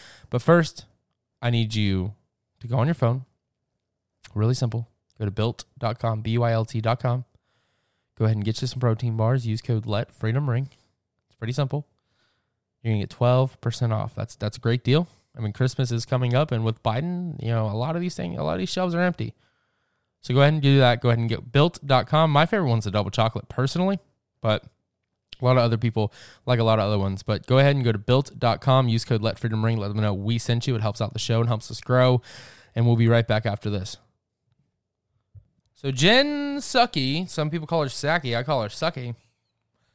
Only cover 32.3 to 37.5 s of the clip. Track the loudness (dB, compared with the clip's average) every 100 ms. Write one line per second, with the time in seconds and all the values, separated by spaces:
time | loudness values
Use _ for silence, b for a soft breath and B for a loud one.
32.3 | B B B B 0 2 4 4 4 2
33.3 | 0 -2 -4 -4 -6 -6 -12 _ _ _
34.3 | _ _ _ _ _ _ _ _ _ _
35.3 | -20 _ _ _ _ -6 2 4 6 4
36.3 | -2 -4 -4 0 2 2 0 -2 -2 -4
37.3 | -4 -4